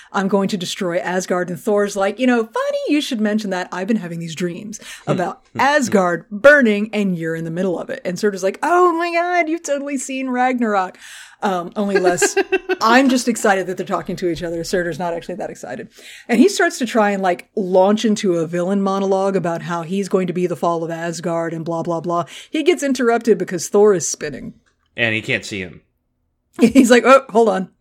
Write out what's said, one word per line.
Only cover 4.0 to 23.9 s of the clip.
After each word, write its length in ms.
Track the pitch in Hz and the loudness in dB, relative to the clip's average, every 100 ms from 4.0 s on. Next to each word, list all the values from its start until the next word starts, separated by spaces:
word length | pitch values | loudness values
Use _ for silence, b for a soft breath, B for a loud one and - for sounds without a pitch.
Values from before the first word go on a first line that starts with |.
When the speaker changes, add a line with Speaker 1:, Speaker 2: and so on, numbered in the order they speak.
| 175 170 | -4 -8
Speaker 1:
these 160 | 170 156 | -10 -6
dreams 420 | 180 170 208 - B | -6 -6 -12 -16 B
Speaker 2:
<laughs> 120 | B - | B -4
Speaker 1:
about 340 | 185 175 - _ - | -2 -4 -8 _ -2
Asgard 680 | 262 294 247 202 180 170 - | 2 2 2 2 2 -2 -6
burning 600 | 208 269 294 233 202 214 | 2 6 8 6 2 -2
and 260 | 208 202 175 | -2 -2 -2
you're 160 | 160 | -4
in 80 | 165 | -6
the 60 | 165 | -6
middle 260 | 165 190 170 | -4 -2 -2
of 140 | - | -6
it." 120 | - | -8
And 120 | - 180 | -6 -2
Surtur's 280 | 208 196 | -2 0
like, 160 | 190 208 | -2 -2
"Oh 300 | 294 349 359 | 2 4 4
my 200 | 330 349 | 2 0
God, 360 | 339 349 359 320 | 0 0 0 0
you've 160 | 339 | -2
totally 320 | 311 285 277 277 | -2 -4 -4 -6
seen 300 | - 262 262 | -6 -6 -4
Ragnarok." 680 | 247 254 254 233 202 185 - B B B - | 0 0 0 0 0 -2 -6 B B B -6
Um, 300 | - 180 170 | -2 -2 -4
only 220 | - 202 277 | -4 0 2
less, 400 | 370 - - - 381 370 | 2 2 0 0 0 -2
Speaker 2:
<laughs> 220 | - 370 | -2 0
Speaker 1:
I'm 260 | 220 240 269 | 4 6 6
just 180 | 254 247 | 4 2
excited 400 | 226 220 190 180 | 0 2 2 0
that 120 | 190 | -6
they're 80 | 175 | -4
talking 280 | 180 165 175 | -4 -4 -4
to 120 | 180 | -4
each 140 | 156 | -4
other. 200 | 170 170 | -4 -6
Surtur's 360 | 165 190 170 151 | -4 -2 -2 -4
not 160 | 175 | -4
actually 220 | 170 - 185 | -6 -8 -8
that 120 | 156 | -10
excited. 400 | - - - - B B B - | -10 -12 -12 -14 B B B 0
And 100 | 226 | 4
he 120 | 349 | 4
starts 260 | - 339 339 | 4 0 -2
to 40 | |
try 280 | 233 233 202 | -2 0 0
and, 100 | 196 | 0
like, 260 | 190 180 - - | -2 -2 -6 -8
launch 480 | 185 185 190 214 | 2 4 4 4
into 300 | 226 208 202 | 2 0 0
a 120 | 170 165 | 0 -2
villain 360 | 175 175 202 | -2 -2 0
monologue 540 | 196 196 196 190 196 190 | 0 0 0 0 0 0
about 260 | 170 165 | -2 -4
how 180 | 156 170 | -6 -6
he's 260 | 160 196 185 | -4 -4 0
going 160 | 196 180 | 0 0
to 80 | |
be 120 | 170 180 | -2 -2
the 80 | |
fall 300 | 170 175 170 | 0 -2 -2
of 60 | 165 | -4
Asgard 640 | 165 170 165 175 165 165 | -6 -6 -6 -4 -2 -2
and 100 | 165 | -4
blah, 180 | 160 165 | -4 -4
blah, 200 | 165 165 | -2 -4
blah. 240 | 175 170 165 B B | -2 -2 -4 B B
He 120 | 311 | -2
gets 200 | 302 320 | 2 2
interrupted 560 | 277 254 240 233 233 185 | 0 0 2 2 2 0
because 320 | 175 180 - | 0 -6 0
Thor 240 | 208 208 | 4 4